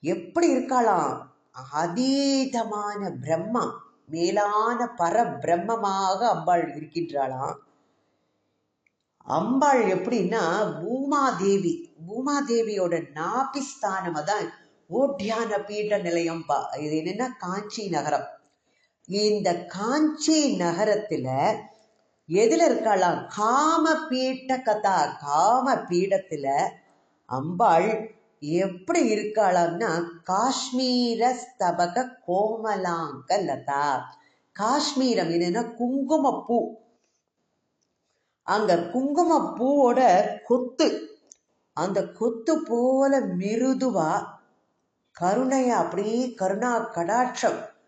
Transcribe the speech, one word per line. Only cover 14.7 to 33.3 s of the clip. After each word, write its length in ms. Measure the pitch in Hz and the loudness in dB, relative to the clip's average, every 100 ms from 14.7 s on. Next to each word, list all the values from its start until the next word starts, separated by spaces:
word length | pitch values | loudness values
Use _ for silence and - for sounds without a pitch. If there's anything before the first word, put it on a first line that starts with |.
| _ _ | _ _
ஓட்டியான 680 | 175 277 277 196 226 226 202 | 0 0 0 -4 -2 -2 -4
பீட 400 | 202 208 208 202 | -4 -6 -2 -2
நிலையம் 440 | 180 170 165 165 | 0 -2 -2 -4
பா. 240 | 156 143 - 135 | -2 -2 -2 -6
இது 180 | 151 156 | -4 -2
என்னன்னா 420 | 156 208 254 247 | -4 -4 -6 -6
காஞ்சி 520 | 180 190 208 - 202 | -8 -6 -8 -8 -4
நகரம். 380 | 160 143 143 - - _ _ _ _ _ _ - | -2 -2 -4 -4 -16 _ _ _ _ _ _ -6
இந்த 580 | 190 214 208 190 - - | 0 2 2 0 -2 -4
காஞ்சி 880 | 180 208 285 311 - - 311 285 190 | -8 -2 2 0 0 2 4 4 2
நகரத்துல 1000 | 175 170 214 208 - 147 127 131 170 214 - - _ _ _ _ - | 0 2 2 2 0 -6 -2 0 0 0 -6 -20 _ _ _ _ -4
எதுல 340 | 170 226 330 | 2 4 6
இருக்காளாம்? 680 | 320 233 220 202 180 156 - | 4 4 2 2 2 0 -6
காம 680 | - 214 254 311 330 320 311 | -2 2 4 4 4 4 2
பீட்ட 600 | - 254 262 262 - 254 | 0 -2 -2 -4 -2 -2
கதா. 560 | 254 214 202 185 147 - | 0 0 2 2 2 -2
காம 600 | 143 147 185 247 254 254 | -2 4 4 4 2 0
பீடத்துல 840 | - 175 190 190 - 151 139 139 180 - _ _ _ _ _ | 0 0 2 0 -2 -6 -2 0 0 -4 _ _ _ _ _
அம்பாள் 600 | 127 151 175 226 165 196 220 - - _ _ 147 170 | -6 -4 2 4 6 4 -2 -6 -16 _ _ -4 0
எப்படி 500 | 190 180 - 339 262 | -2 -4 -2 2 2
இருக்காளான்னா 840 | 208 214 - 202 180 170 170 220 165 170 - | 0 -2 0 2 4 2 0 -2 -2 -4 -10
காஷ்மீர 1120 | - 185 240 254 262 254 254 247 240 226 240 254 | -4 0 0 -2 -4 -2 0 2 0 2 0 0
ஸ்தபக 840 | - - 180 175 175 175 170 - | -8 -4 -2 0 0 0 -4 -8
கோமலாங்க 1200 | - 180 214 220 220 202 185 170 156 139 - | -4 0 0 -2 -4 -2 -2 -4 -6 -10 -4